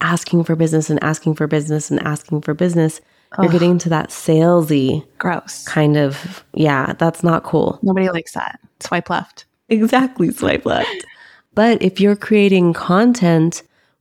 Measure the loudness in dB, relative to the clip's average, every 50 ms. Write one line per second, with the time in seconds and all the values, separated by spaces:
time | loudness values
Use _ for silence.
0 | -2 0 0 -2 -2 0 0 0 0 0 0 0 0 2 2 0 0 0 -2 -2
1 | -2 -2 -4 -2 -2 -2 -2 -2 -2 -2 -2 -2 -2 -2 -4 -4 -2 -2 -2 -2
2 | -2 -4 -6 -6 -6 -6 -6 -4 -4 -4 -2 0 0 0 2 2 0 0 0 -6
3 | -14 _ _ _ _ _ -6 -4 -2 0 2 2 2 2 2 0 0 -2 -4 -4
4 | -4 -8 -12 -6 -2 0 2 2 4 4 2 2 2 2 0 0 0 0 -2 -4
5 | -6 _ _ -8 -6 -6 -6 -6 -8 -12 -16 -16 -12 -6 -2 0 2 2 2 2
6 | 0 0 -2 -6 -12 -14 -16 -18 -18 _ -4 0 0 0 0 0 -2 -4 -2 -2
7 | -2 -2 -2 0 0 0 0 0 -2 -2 -2 0 0 0 -2 -2 -2 0 0 0
8 | 0 0 -2 -4 -8 -10 -10 -10 -8 -8 -10 -14 _ _ _ -16 -8 -6 -4 -4
9 | -4 -4 -4 -6 -6 -8 _ -20 -20 _ _ _ _ -2 0 2 2 2 2 2
10 | 2 0 0 -2 -2 -2 -2 -2 -2 -2 -2 -2 -2 -2 -2 -2 -2 -4 -6 -10
11 | -14 -18 -20 -20 -20 -20 -20 _ _ _ -2 2 2 2 2 2 0 0 0 2
12 | 2 2 2 0 0 2 2 4 4 4 4 4 4 2 0 0 -2 0 2 4
13 | 4 2 2 2 2 4 4 4 2 0 -2 -4 -12 _ _ _ _ _ _ _